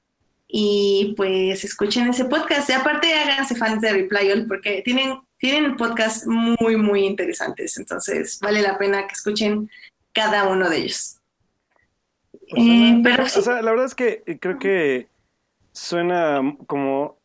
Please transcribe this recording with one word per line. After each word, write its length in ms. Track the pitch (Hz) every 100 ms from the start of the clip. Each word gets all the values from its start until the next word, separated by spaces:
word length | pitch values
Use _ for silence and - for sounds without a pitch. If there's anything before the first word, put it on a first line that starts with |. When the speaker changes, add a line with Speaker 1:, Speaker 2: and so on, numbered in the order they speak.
| _ _ _ _ _
Speaker 1:
Y, 680 | 214 208 202 202 196 208 208
pues, 460 | 190 190 190 190
escuchen 440 | 202 - 202 240 240
ese 160 | 247 254
podcast. 440 | 294 311 294 285
Y 40 |
aparte, 380 | 262 302 302 330 311
háganse 400 | 294 277 277 240
fans 260 | 220 220
de 120 | 220
Reply 380 | 196 190 202 196
All 140 | 202 220
porque 380 | 196 208 196 -
tienen, 300 | 254 262 262 _ -
tienen 360 | 254 294 294 -
podcasts 500 | 233 233 220 220 -
muy, 500 | 226 233 233 226 226
muy 260 | 208 202
interesantes. 760 | 196 196 175 - - - - -
Entonces, 580 | 196 - - - - -
vale 200 | 202 208
la 160 | 202 190
pena 300 | 202 196 196
que 60 |
escuchen 560 | - - 214 214 208 214 - - _ _
cada 340 | - 214 208 196
uno 220 | 190 180
de 80 | 156
ellos. 400 | 131 - - - _ _ _ _ _ _ _ _ _ _ _
Speaker 2:
Pues 120 | - -
Speaker 1:
Eh, 380 | - 233 233 233
Speaker 2:
suena, 100 | 233
Speaker 1:
pero 200 | 240 254
Speaker 2:
o 40 | 254
Speaker 1:
sí. 140 | 202
Speaker 2:
sea, 200 | 208 247
la 80 | 226
verdad 160 | 226 262
es 80 | -
que 280 | 240 - - 156
creo 200 | 180 185
que 480 | 190 190 151 127 120 _ _ _ _ _ _
suena 680 | - - 170 175 180 160 143 135 147 -
como, 540 | 143 139 135 151 -